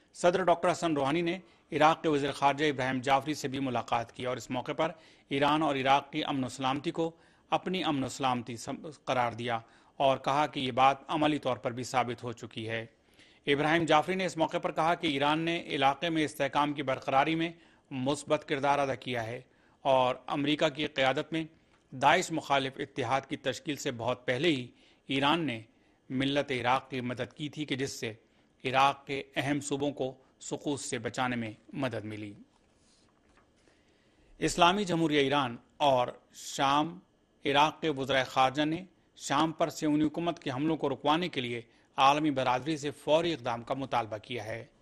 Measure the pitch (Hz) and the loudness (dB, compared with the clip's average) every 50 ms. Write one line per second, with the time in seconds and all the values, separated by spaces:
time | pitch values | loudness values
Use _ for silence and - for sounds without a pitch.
0 | _ _ - - - 175 180 190 185 170 170 170 - 180 160 - 175 165 156 143 | _ _ -6 0 2 4 4 4 4 4 4 4 4 2 2 2 0 0 0 2
1 | 135 131 151 170 175 165 175 190 - - _ _ _ _ - 151 151 156 160 - | 0 0 0 0 0 -2 -4 -6 -8 -16 _ _ _ _ 2 6 6 6 6 4
2 | - 165 151 143 139 139 135 - 139 139 139 135 156 151 143 127 131 131 131 131 | 2 2 2 2 2 0 0 2 2 2 4 4 2 0 0 0 -2 -2 -2 -2
3 | 117 135 139 139 131 156 151 - - 139 127 139 135 135 120 117 107 - 127 120 | 0 2 2 2 2 0 -4 -4 -6 -6 -6 -4 -4 -2 -2 -4 -2 -2 -2 -2
4 | 117 - - - 120 123 127 120 113 - 127 123 120 - 147 143 160 165 170 - | -2 -4 -10 -8 -6 -6 -6 -6 -6 -6 -6 -6 -6 -4 -2 -2 -2 -2 -2 -6
5 | - - - _ _ - 143 139 143 139 147 156 160 147 143 135 127 135 135 143 | -18 -20 -20 _ _ -6 -2 2 2 2 4 2 2 0 0 0 2 4 4 4
6 | - - - 151 151 - 147 135 127 123 - - 135 131 131 143 135 170 160 - | 2 0 -6 -6 -4 -2 -2 -2 -4 -4 -6 -4 -2 -2 -2 -2 -2 -4 -4 -2
7 | 165 165 165 _ _ _ _ _ _ _ - 160 - 190 185 185 160 160 151 139 | -2 -4 -4 _ _ _ _ _ _ _ -2 -2 -2 -2 -4 -2 0 0 -2 -2
8 | 127 120 - - 139 131 123 120 117 131 123 113 - - 131 - - 165 143 - | -2 -4 -4 -2 0 0 0 0 -2 -6 -10 -10 -10 -10 -10 -10 -12 -14 -16 -10
9 | _ - 135 123 123 117 107 113 120 120 117 113 113 - _ _ _ _ _ - | _ -2 0 0 0 0 -2 -4 -4 -4 -4 -4 -6 -10 _ _ _ _ _ 2
10 | 143 135 135 127 - 143 135 143 151 143 - 147 135 127 120 123 131 135 139 135 | 4 4 4 2 2 0 2 2 2 0 -2 -4 -4 -2 2 4 6 6 4 2
11 | - - 170 156 151 151 151 139 - 131 123 117 - 131 113 120 123 - - 127 | -2 -4 -2 0 2 2 2 0 0 -2 -2 -2 -4 -6 -6 -6 -6 -2 0 0
12 | 120 123 120 - - 123 113 - - 110 - 123 110 110 113 113 113 117 _ _ | 0 0 -2 -6 -8 -10 -10 -10 -12 -14 -12 -10 -8 -6 -6 -8 -8 -10 _ _
13 | _ _ _ - - - _ _ _ 143 143 139 151 151 160 170 165 151 156 151 | _ _ _ -20 -20 -20 _ _ _ 0 2 2 4 2 2 2 4 4 4 4
14 | 151 165 185 190 190 170 - 160 160 156 - 175 170 175 165 170 156 160 170 165 | 4 2 0 -2 -4 -4 -2 -2 -2 -2 -2 -2 -4 -2 -2 0 0 0 0 0
15 | - 160 139 139 143 147 156 160 165 165 170 170 170 156 160 143 139 135 139 - | -2 -2 0 0 2 2 2 0 0 -2 -4 -4 -4 -6 -2 2 2 2 2 2
16 | - 170 165 160 151 135 - - 143 135 - 143 147 147 147 147 143 131 131 127 | -2 -2 0 0 -2 -2 -2 -4 -4 -2 0 0 0 0 -2 -4 -4 -4 -4 -4
17 | - - 131 135 143 156 160 165 165 170 165 - - _ _ _ _ - 143 131 | -2 0 2 2 4 2 2 0 -2 -4 -6 -10 -20 _ _ _ _ -12 -8 -4
18 | 127 135 147 143 - - 151 147 - - 156 139 131 143 143 143 143 135 127 110 | -2 -2 -2 -2 -2 0 -2 -2 0 -2 -4 0 2 2 2 2 2 0 -2 -6
19 | - 131 123 117 113 110 120 131 131 _ _ _ _ _ _ _ - 139 135 131 | -6 -6 -6 -6 -6 -6 -8 -12 -14 _ _ _ _ _ _ _ 0 2 4 4
20 | 127 123 127 - - - 160 151 143 139 151 147 170 160 151 151 151 143 - - | 4 4 2 -2 -4 -6 -4 -2 0 0 2 2 2 0 0 -2 -6 -4 0 2
21 | 135 131 135 147 151 - 165 160 160 151 - _ _ _ _ _ _ _ - 131 | 2 2 2 0 -2 -4 -4 -6 -6 -6 -10 _ _ _ _ _ _ _ -4 2
22 | 135 143 160 185 180 - 165 147 - - 139 139 135 135 131 - 147 143 - - | 4 6 6 6 4 0 -4 -4 -2 0 2 2 2 0 -4 -6 -8 -8 -6 -6
23 | 127 117 131 135 131 - 151 117 - 135 123 - - - 143 127 - 147 127 113 | -2 -2 -2 -2 -2 -4 -8 -6 -4 -4 -4 -4 -6 -8 -8 -6 -6 -6 -6 -4
24 | 117 120 123 - - - 127 123 151 180 151 131 123 117 - _ _ _ _ _ | -2 -2 -2 -2 -2 -4 -2 0 0 0 0 0 -2 -8 -14 _ _ _ _ _
25 | _ - 139 139 135 143 156 175 165 139 117 113 110 - _ _ _ _ _ _ | _ -4 -2 2 2 2 2 2 0 -2 -4 -6 -8 -14 _ _ _ _ _ _
26 | _ - 135 127 135 135 139 143 139 - 135 123 113 120 127 135 - - - 131 | _ -6 -4 -2 -2 0 0 0 -2 -2 -2 -2 0 0 0 0 -2 -4 -8 -6
27 | 120 123 123 117 123 117 - - 151 147 - 156 151 - 151 123 139 135 - - | -6 -6 -6 -6 -8 -8 -8 -10 -10 -8 -8 -8 -6 -4 -4 -4 -4 -4 -6 -6
28 | - 113 107 - _ _ _ _ _ _ _ _ - 131 123 131 139 139 139 - | -8 -8 -10 -12 _ _ _ _ _ _ _ _ -6 -2 2 4 4 4 2 0
29 | - - 139 135 - - - 160 135 135 147 143 135 - 143 139 143 147 139 - | -6 -8 -8 -8 -8 -6 -4 -4 -2 -2 -2 -2 -2 -4 -4 -2 -2 -4 -4 -4
30 | 131 131 131 - _ _ _ _ - - 151 139 - 156 143 127 - - - 120 | -6 -6 -6 -10 _ _ _ _ -12 -10 -10 -6 -4 -4 -4 -4 -6 -6 -6 -6
31 | 113 123 113 - 131 127 123 117 113 110 110 - _ - - 160 139 127 113 110 | -6 -4 -4 -2 -2 -2 -2 -2 -4 -6 -8 -12 _ -12 -6 -4 -4 -4 -4 -6
32 | 104 107 107 104 107 101 101 - - - _ _ _ _ _ _ _ _ _ _ | -8 -8 -10 -10 -10 -12 -14 -16 -20 -20 _ _ _ _ _ _ _ _ _ _
33 | _ _ _ _ _ _ _ _ _ _ _ _ _ _ _ _ _ _ _ _ | _ _ _ _ _ _ _ _ _ _ _ _ _ _ _ _ _ _ _ _
34 | _ _ _ _ _ _ - - 156 160 - - 175 170 185 208 208 175 175 165 | _ _ _ _ _ _ -8 -4 -2 -2 2 4 4 4 4 2 0 0 0 0
35 | 165 156 151 147 139 135 139 143 135 120 117 123 - _ _ - 151 143 135 123 | 2 2 2 2 2 2 2 0 -2 -2 -6 -10 -16 _ _ 0 2 4 4 4
36 | 123 123 - - _ _ - - - - - - 143 135 139 147 156 165 175 180 | 2 0 -4 -10 _ _ -20 -18 -14 -10 -4 0 2 2 4 2 2 0 -4 -10
37 | - _ _ _ _ _ _ _ - 135 139 139 147 156 151 - - 160 147 135 | -18 _ _ _ _ _ _ _ -2 2 4 4 4 4 2 0 -2 -2 -2 -2
38 | 135 127 135 135 127 127 - 135 131 131 127 147 151 156 160 175 185 - _ _ | -2 0 2 2 0 2 2 2 2 4 2 2 0 0 -2 -4 -6 -12 _ _
39 | _ _ _ - - - 151 139 156 165 156 - 170 151 - - 160 156 147 151 | _ _ _ -14 -6 -2 0 2 2 0 0 -2 -2 -2 -2 -2 -2 0 2 2
40 | 151 151 147 170 170 170 165 - - 147 127 131 147 156 160 143 - 143 131 - | 2 0 0 -2 -2 -4 -4 -4 -6 -6 -4 -2 0 0 0 0 -2 -2 -2 -2
41 | - 143 151 165 180 165 - 143 123 120 120 120 117 _ _ _ _ _ _ - | 0 2 2 2 0 -2 -4 -6 -6 -6 -6 -8 -10 _ _ _ _ _ _ 4
42 | 135 135 143 151 156 156 139 127 131 127 123 127 127 151 160 143 135 147 131 - | 6 6 6 6 4 2 2 2 2 2 0 0 0 -4 -4 -4 -6 -8 -10 -6
43 | - 160 147 160 170 175 165 131 120 123 117 120 117 - 139 135 135 127 - 120 | 0 2 4 4 4 2 -2 -4 -4 -4 -6 -4 -4 -4 -4 -4 -4 -2 -2 -2
44 | 113 104 110 107 - - 127 117 101 110 110 113 110 - _ _ | -2 -2 -6 -10 -10 -8 -10 -8 -8 -8 -10 -10 -12 -16 _ _